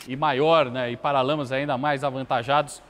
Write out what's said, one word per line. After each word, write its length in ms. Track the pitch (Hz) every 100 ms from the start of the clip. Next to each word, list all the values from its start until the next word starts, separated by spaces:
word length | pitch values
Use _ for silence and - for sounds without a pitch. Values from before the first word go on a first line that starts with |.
| -
e 80 | 139
maior, 540 | 151 131 156 165 127
né? 220 | 127 120
E 60 | 120
paralamas 540 | 147 139 131 156 127
ainda 260 | 135 147 127
mais 260 | 147 139
avantajados 800 | 139 131 127 127 120 143 147 -